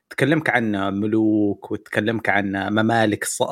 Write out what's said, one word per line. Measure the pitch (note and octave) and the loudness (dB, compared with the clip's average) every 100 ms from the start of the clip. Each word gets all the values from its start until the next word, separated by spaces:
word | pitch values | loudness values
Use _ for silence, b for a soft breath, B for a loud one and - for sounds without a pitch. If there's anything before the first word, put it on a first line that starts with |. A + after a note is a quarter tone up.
| _ | _
تكلمك | - C#3 D#3+ D3+ | -2 0 2 2
عن | A#2+ A2+ G2+ G2 G2 | 0 0 -2 -2 -2
ملوك | G#2+ A2 G#2+ G#2+ G#2 G2 - | 0 2 4 4 2 -2 -6
وتكلمك | G#2+ - A2+ G#2+ A2+ - | -10 -4 -2 -2 -2 0
عن | G2 G2+ | 0 0
ممالك | G2 G2 G#2+ A2 A#2 A2 G2+ | -2 -2 0 2 2 2 0
س-، | - - - | -4 -4 -4